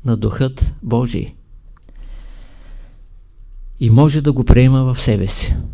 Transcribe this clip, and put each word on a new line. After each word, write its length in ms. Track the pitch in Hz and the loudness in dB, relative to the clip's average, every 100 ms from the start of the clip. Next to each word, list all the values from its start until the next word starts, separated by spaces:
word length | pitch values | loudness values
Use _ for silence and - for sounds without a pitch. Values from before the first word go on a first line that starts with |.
на 120 | 127 113 | -2 -2
Духът 580 | 107 - 131 131 - - | -2 -2 -4 -2 -4 -4
Божий 520 | - 117 123 - - - _ - - - - - - - - - - - - - - - - - - - - - - - | -4 -2 -2 -4 -8 -12 _ -20 -20 -20 -20 -20 -18 -16 -18 -20 -20 -20 -20 -20 -20 -20 -20 -20 -20 -20 -20 -18 -18 -6
и 100 | 120 | 2
може 300 | 113 151 151 | 4 4 2
да 120 | 143 | 0
го 120 | 127 | -2
приема 500 | 120 120 131 131 131 | 4 6 6 4 0
в 60 | 123 | -2
себе 280 | - 104 95 | 0 0 -2
си. 280 | - - - - | -4 -4 -4 -4